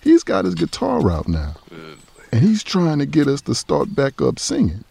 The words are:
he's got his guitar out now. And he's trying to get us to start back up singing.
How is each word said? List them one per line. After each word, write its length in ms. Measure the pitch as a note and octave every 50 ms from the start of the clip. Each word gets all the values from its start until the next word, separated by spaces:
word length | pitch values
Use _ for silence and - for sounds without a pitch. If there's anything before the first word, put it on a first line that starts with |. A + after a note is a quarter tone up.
he's 200 | _ C#4+ D#4+ E4+
got 220 | - - - - -
his 100 | F#3 F#3
guitar 560 | E3 E3+ - - - - - - - D2+ F#2+
out 180 | E2+ D#2 D2+ -
now. 260 | E2+ D#2+ D2 D2 D2+ - - - F2 D#2+ D#2+ D#2+ D2+ - - _ _ _ - -
And 100 | - A2+
he's 200 | B2+ G3+ A3 G#3+
trying 360 | - - - F#3+ F3 E3 D#3 D3
to 60 | C#3+
get 200 | C#3+ C#3+ D#3+ D3
us 140 | C#3 C#3 C#3+
to 120 | - - A2+
start 400 | - - _ D#3 D3 D3 - -
back 260 | - C#3 C3+ C3+ -
up 160 | - B1+ - -
singing. 460 | - - - E4+ A#3+ G2 D#2 G2 - _